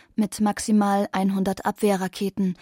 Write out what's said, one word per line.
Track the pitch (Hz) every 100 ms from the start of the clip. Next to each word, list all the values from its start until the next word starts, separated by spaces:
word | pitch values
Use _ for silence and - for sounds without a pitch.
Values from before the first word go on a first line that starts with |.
| _ -
mit | 208 -
maximal | 208 - - 214 202 202 202
einhundert | 190 196 196 190 190 214
Abwehrraketen. | - 208 190 185 - 196 - 190 175